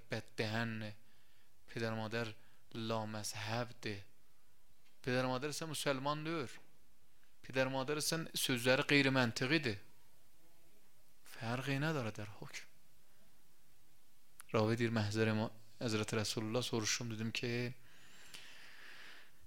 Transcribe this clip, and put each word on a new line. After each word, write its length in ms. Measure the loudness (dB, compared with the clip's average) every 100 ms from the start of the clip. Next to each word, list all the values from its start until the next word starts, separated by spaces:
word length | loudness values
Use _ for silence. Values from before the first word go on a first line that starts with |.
| -4
bəddəhəndir. 840 | -4 -4 -2 0 2 2 0 -4 -8 -12 -12 -12 -12 -12 -12 -8
Pedər 240 | -2 0 0
madər 320 | 0 0 -2 -4 -10 -12 -8
laməzhəbdir. 1300 | -4 0 2 0 -2 -4 -4 0 0 -2 -4 -4 -4 -6 -10 -10 -12 -12 -10 -10 -10 -10 -4
Pedər 280 | 2 4 4
madər 240 | 2 0
isə 140 | -2 -2
müsəlman 540 | 0 2 2 2 0 0
deyil. 300 | 0 -2 -4 -10 -10 -10 -10 -10 -10 -12 -12 -2
Pedər 240 | 4 4
madər 260 | 4 2 2
isə 180 | 2 2 0 0
sözləri 480 | 4 6 8 8 10
qeyri-məntiqidir. 880 | 8 10 8 6 4 4 4 4 0 -4 -10 -12 -12 -12 -12 -12 -12 -12 -12 -12 -12 -12 -12 -12
Fərqi 440 | -6 -2 0 2 2
nə 140 | 4 2
dara 160 | 0
der 140 | -2 -6 -6
hökm? 280 | -8 -8 -8 -10 -10 -12 -12 -12 -12 -12 -12 -12 -12 -12 -12 -12 -12 -12 -12 -10 2
Ravi 260 | 4 6 4
deyir, 160 | 4
məhzər 380 | 4 2 4 4
ima-, 200 | 4 2 -2 -10 -4
Həzrət 320 | 0 2 2 2
Rəsulullah 440 | 2 0 0 0 2
soruşum, 480 | 2 2 2 0
dedim 160 | -2 0
ki, 380 | 0 0 0 -2 -4 -10 -10 -10 -10 -10 -10 -10 -10 -10 -10 -10 -10 -10 -10 -10 -10